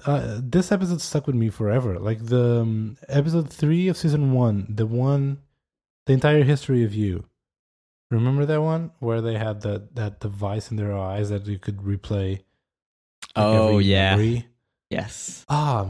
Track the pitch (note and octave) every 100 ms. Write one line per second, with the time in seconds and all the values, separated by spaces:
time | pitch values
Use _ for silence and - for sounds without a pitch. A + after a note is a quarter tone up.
0 | - C#3+ A#2+ A2 B2+ E3+ F3+ G3+ F#3 E3+
1 | - D3+ C#3+ B2+ A2+ - G#2+ A#2+ B2 F2
2 | G2 A2 A2+ B2 A#2+ A#2+ A2+ A2 A2 -
3 | - C#3 D3+ E3 D3 - D3+ E3 F#3 E3
4 | E3 D3+ C#3 B2+ A#2+ G#2 G#2 G#2+ A2 A#2
5 | C3 C#3+ C#3 C#3 _ _ _ _ _ _
6 | - C3 D3 D3+ C3+ C#3+ - B2+ A2+ G#2+
7 | G#2 F2+ - _ _ _ _ _ _ _
8 | _ A#2 B2 C#3 C#3+ D#3 D#3 D#3+ E3 -
9 | A#2+ A2+ A2+ A2 A2 G#2 G#2 G2+ G#2 A#2+
10 | G#2 G#2 G#2+ G2+ G2+ G#2+ - G#2+ G#2 G2+
11 | F#2+ G2 G#2 G2+ G2+ G2 - G2 G2 G2+
12 | - G#2 F#2+ F#2+ - _ _ _ _ _
13 | _ _ - - G#2+ A2 A2 G#2 G2 G2
14 | F#2+ G2 A2 A#2+ - _ _ _ _ -
15 | G#2 - - - - D3 D3+ A#2+